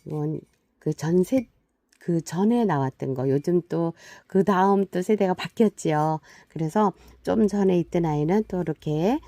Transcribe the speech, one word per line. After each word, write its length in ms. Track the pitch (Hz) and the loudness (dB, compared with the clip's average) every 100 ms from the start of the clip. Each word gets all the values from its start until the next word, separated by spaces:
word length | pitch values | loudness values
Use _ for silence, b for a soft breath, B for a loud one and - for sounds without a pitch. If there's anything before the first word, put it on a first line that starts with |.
| 156 | -10
이건 340 | 151 151 151 - _ _ _ | -6 -6 -6 -12 _ _ _
그 160 | - | -6
전세, 560 | 156 156 180 180 262 233 _ _ _ _ _ | -4 0 0 2 0 -2 _ _ _ _ _
그 220 | - 170 | -4 -4
전에 440 | 156 165 208 240 220 | -2 -2 0 2 0
나왔던 500 | 147 131 - 135 123 | 0 -2 -4 -6 -2
거. 120 | 135 | 0
요즘 320 | 139 147 175 | 0 0 0
또 300 | 170 160 165 B B B _ | 0 -4 -4 B B B _
그 160 | 190 | 0
다음 420 | 196 185 190 196 196 | 2 4 4 2 0
또 160 | 180 | -4
세대가 320 | 185 214 196 | -2 0 0
바뀌었지요. 840 | 180 - - 214 - 170 151 156 156 B B _ | -2 -4 0 0 0 -2 0 0 -2 B B _
그래서 440 | - 156 214 208 b b - | -6 -2 0 0 b b -10
좀 240 | - 190 214 | -2 2 2
전에 320 | 202 196 180 | 2 2 2
있던 260 | 165 175 165 | 0 -2 0
아이는 380 | 147 151 202 226 | 0 0 0 -2
또 140 | 180 | -4
이렇게 580 | 165 156 156 151 180 294 | -6 -6 -6 -2 0 -2